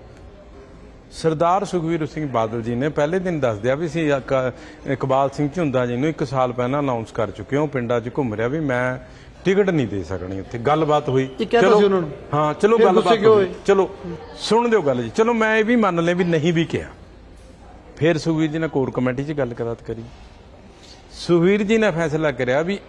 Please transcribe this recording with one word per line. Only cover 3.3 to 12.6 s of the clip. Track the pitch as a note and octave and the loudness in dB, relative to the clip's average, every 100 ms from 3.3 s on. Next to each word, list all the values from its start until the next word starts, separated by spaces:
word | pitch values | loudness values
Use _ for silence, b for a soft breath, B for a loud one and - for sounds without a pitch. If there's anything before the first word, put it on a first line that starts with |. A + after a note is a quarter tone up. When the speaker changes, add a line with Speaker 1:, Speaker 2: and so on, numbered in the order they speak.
| D#3+ | -2
Speaker 1:
ਦੱਸ | B2+ G#2 | -2 0
ਦਿਆ | A#2+ C#3 | -2 -2
ਵੀ | E3+ | -2
ਅਸੀਂ | E3 D3+ | -2 0
ਇਕ-, | C#3 - C3 B2+ - - - - | 0 0 0 0 -4 -14 -12 -6
ਇਕਬਾਲ | C3 C3 C3 C#3 | -4 0 2 2
ਸਿੰਘ | - D3 F3+ | 0 -4 -2
ਝੁੰਦਾ | D#3 B2+ B2 | 0 0 0
ਜੀ | A#2+ | -2
ਨੂੰ | D#3 | -2
ਇੱਕ | D#3 | -2
ਸਾਲ | C3+ C3 B2+ | -4 0 -2
ਪਹਿਲਾਂ | A#2 B2 D3 | 0 -2 -2
ਅਨਾਉਂਸ | C#3 A#2 A2 | -2 -2 -4
ਕਰ | - G#2 | -4 -4
ਚੁੱਕੇ | G2+ G2 C#3 | -6 -4 -2
ਹਾਂ, | |
ਉਹ | D3+ | -2
ਪਿੰਡਾਂ | C3+ A#2 A#2+ | -2 -2 -2
'ਚ | A#2+ D3+ | -2 -4
ਘੁੰਮ | B2 | -4
ਰਿਹਾ | G#2 A#2+ | -2 -2
ਵੀ | D#3+ | -2
ਮੈਂ | C#3+ B2 B2+ B2+ - B B - F3+ | -2 0 -2 -4 -10 B B -6 0
ਟਿਕਟ | G3 F#3+ | 2 4
ਨਹੀਂ | D#3+ A2 | 2 0
ਦੇ | G2 | -4
ਸਕਣੀ | E2+ F#2 F#2 F#2+ | -6 -6 -6 -8
ਉੱਥੇ। | - A#2+ | -8 -4
ਗੱਲਬਾਤ | B2 D#3 D3+ D3+ D3 | 0 2 2 2 2
ਹੋਈ। | C3 C3 - | 0 0 -4
Speaker 2:
ਇਹ | A3 | 0
ਕਹਿ | A#3 | 4
ਤਾ | G3 | 6
Speaker 1:
ਚਲੋ, | G#3 | 6
Speaker 2:
ਸੀ | G3+ | 4
ਉਹਨਾਂ | F#3+ | 2
ਨੂੰ। | D3+ - - | -2 -8 -4
Speaker 1:
ਹਾਂ, | D3 D3+ | -2 0
ਚਲੋ | D3 | 2